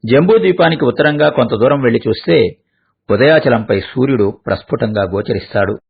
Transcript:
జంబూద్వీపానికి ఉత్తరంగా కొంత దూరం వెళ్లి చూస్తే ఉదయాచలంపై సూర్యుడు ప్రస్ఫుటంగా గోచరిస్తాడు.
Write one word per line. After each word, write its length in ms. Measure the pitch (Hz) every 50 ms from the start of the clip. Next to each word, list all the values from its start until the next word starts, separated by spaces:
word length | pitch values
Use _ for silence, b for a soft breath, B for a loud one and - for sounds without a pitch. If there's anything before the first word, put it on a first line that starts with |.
| -
జంబూద్వీపానికి 760 | 110 120 139 165 190 220 226 180 185 175 180 175 160 165 - 156
ఉత్తరంగా 440 | 123 120 - 151 151 147 147 151 151
కొంత 220 | 151 - 123 110
దూరం 320 | 123 104 117 135 143 143
వెళ్లి 200 | 131 120 113 117 - 110
చూస్తే 400 | 110 - - - 170 147 107 90 - _ _ _ _ _ _ _ _ _ _ -
ఉదయాచలంపై 720 | 101 104 131 147 160 156 156 135 120 113 110 - 104 98
సూర్యుడు 600 | 95 - - 127 127 139 135 117 104 98 - _ _
ప్రస్ఫుటంగా 560 | - 95 - - - - 117 113 107 107 104
గోచరిస్తాడు. 760 | 98 90 92 98 104 - 104 95 - - - 107 98 95 107 - _